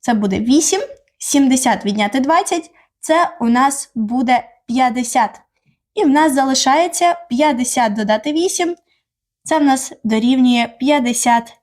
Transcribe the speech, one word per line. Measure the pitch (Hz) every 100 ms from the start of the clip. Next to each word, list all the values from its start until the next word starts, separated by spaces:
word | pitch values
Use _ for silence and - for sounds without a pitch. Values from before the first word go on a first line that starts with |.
це | -
буде | 226 208 190
вісім. | 226 285 320 381 554 - _ _
Сімдесят | - 285 269 262 254 196
відняти | 202 208 202 269
двадцять — | 262 330 403 349 - _ _ _
це | - 320 349 -
у | 233
нас | 240 269 269 -
буде | - 214 247 247 247 - _ _
п'ятдесят. | 240 254 233 240 254 214 - _ _ _ _ _
І | -
в | 349
нас | 285 311
залишається | 269 269 262 - 285 349 - 349 339 -
п'ятдесят | 240 302 247 247 - 226
додати | 202 214 214 294
вісім. | 302 359 - 349 349 _ _ _ _ _ _
Це | - 208
в |
нас | 240 262 - -
дорівнює | 214 220 240 262 254 240 233 -
п'ятдесят | 254 294 240 233 247 233 233 -